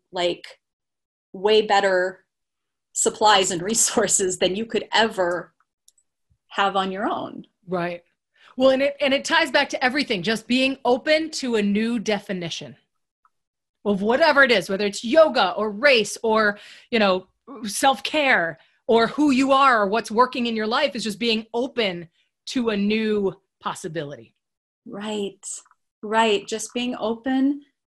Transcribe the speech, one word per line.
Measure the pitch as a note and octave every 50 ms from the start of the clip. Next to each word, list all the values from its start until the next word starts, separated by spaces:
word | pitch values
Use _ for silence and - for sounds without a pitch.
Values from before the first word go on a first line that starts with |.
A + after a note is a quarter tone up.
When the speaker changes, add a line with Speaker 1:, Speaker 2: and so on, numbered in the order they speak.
| _ _ -
Speaker 1:
like, | F#3 F3 F3 - - - - - _ _ _ _ _ _ _ _ _ _ _ _ _ _ _ -
way | F#3+ F#3 G#3 A3 G#3+ G#3+
better | G#3+ G3+ G3 G3 G3 F#3+ F3+ F3+ F#3 F#3 - _ _ _ _ _ _ _ _ _ _ _ _ _ _ -
supplies | - - A3+ - - A3 G#3+ G#3 F#3+ F#3+ F#3+
and | F#3+ E3 E3+
<laughs> | G3+
resources | A3+ A3+ - - - A#3+ G#3 F3+ - - G3+ F#3 F#3 -
than | F#3+ F3+ F#3
you | G3+ A3+
could | A3+ - G#3 G3+ - -
ever | G3+ A3 A3 G3+ F#3+ F3+ F3 F3+ E3+ - - _ _ _ _ _ _ _ _ _ _ _ _ _ _ _ _ _ _ _ _
have | - - G3 G3 F#3+
on | G3 F#3+ F#3+ F#3+
your | F#3+ A3 D#4
own? | F#4 - - - - - F3 _ _ _ _
Speaker 2:
Right. | F3 F3+ F3 E3+ F3 F3 E3+ - _ _ _ _ _ _ _ _ - _
Well, | - B3+ C4
and | C4 C4 C#4
it, | C#4+ C#4+ -
and | D4 C4+ C4+
it | C#4 G#3+
ties | - D#4 D#4+ E4 C#4
back | B3 D4 C#4 C#4
to | - - B3+
everything, | B3+ A#3+ D4 A3 - A3+ F#3 E3
just | G3+ A3+ G#3+ -
being | - A#3+ C4 C4 C4+ C4+ - -
open | B3 B3 C4 - D#4 D#4 D#4 D#4+ D#4 D#4
to | - C4+ B3 A#3
a | G#3+ G#3
new | G3+ G3+ G#3 A3+ A#3 A#3+ A#3+
definition | F#3 G#3+ G#3 G3 - - G3+ F3+ E3+ D#3+ - - D3 C3 - - _ _ _ _ _ _ _ _ _ _ _ _ _ _ _ _ _ _ _ _ -
of | G#3 G#3 F#3
whatever | G3+ G#3+ A#3 C#4 E4 D#4 C#4+ C#4 C4+
it | B3 A#3+
is, | G3 E3+ -
whether | G3 F#3+ G#3
it's | G3+ G3+ - -
yoga | A3+ B3+ D#4+ D#4 D#4 A#3 B3+ G#3 F3+ -
or | - G#3 A3
race | G3+ G3+ B3+ D4 C4 A#3 G3+ - - - -
or, | A3+ A3 A3 G#3+ G#3 G3+ - - - - - - _
you | B3 A3+
know, | G#3 G3 F#3 F#3+ F#3 _ _ _ _ - C#4 G#3+ A#3
self-care | G3+ G#3 - - C4+ C4 - - - - D#4 C#4+ C4 B3 G3 E3+ E3 D#3 - _ _ _ _ _
or | - A3 A3+ A#3 A3
who | - - D4+ D4
you | C4 B3 C4+ C4+ C4+
are | C4+ C#4 C4+ B3 A3 G3+
or | F#3+
what's | G#3 A3+ G#3+ -
working | A3 A3 B3+ B3 - C#4 A#3+
in | A#3+ A3+
your | A3 G#3+
life, | G#3+ A#3 C#4 D#4 C#4+ C#4+
is | A#3+ G3+
just | A3 G3 E3
being | A#3+ A#3 A3 A3 A3+ - -
open | A#3 B3+ B3+ B3 A#3+ A3 F#3+ F3 F3 E3+ E3+ _ _ _ _ _ _ _
to | - - C4 A#3 A3+
a | G#3+
new | G3+ G3+ G#3 G#3+ A3 A3 G#3+ G#3+ G#3 G3 F#3+ - - _ _ _ _
possibility. | - G3+ D#3 - - F3+ D#3 E3+ D3 C#3+ C#3+ A#2 A2+ - _ _ _ _ _ _ _ _ _ _ _
Speaker 1:
Right. | - - G3 G#3 G#3+ G#3+ G#3 G3+ G3 F#3+ _ - - - - - _ _ _ _ _ _ _ -
Right. | G#3 G#3+ A3 A3+ A3+ G#3 G3 -
Just | - A3 G#3+ - - -
being | B3 B3 B3 B3 -
open, | - G#3+ A#3 A3+ - C4+ C4 C4+ C4 C#4 D4 C#4+ - _ _ _ _ _ _